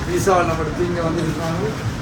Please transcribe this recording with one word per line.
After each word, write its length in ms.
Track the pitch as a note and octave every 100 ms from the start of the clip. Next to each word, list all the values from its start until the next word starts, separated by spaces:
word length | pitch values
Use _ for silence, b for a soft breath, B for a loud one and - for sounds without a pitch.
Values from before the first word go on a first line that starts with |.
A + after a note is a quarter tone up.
விசா 300 | - F3 G3 F3+
எல்லாம் 220 | E3+ D#3+
எடுத்து 220 | D#3+ D#3+
இங்க 160 | F3 E3+
வந்து 200 | E3 E3
இருக்காங்க. 400 | D#3+ D#3 E3 E3+ - - - -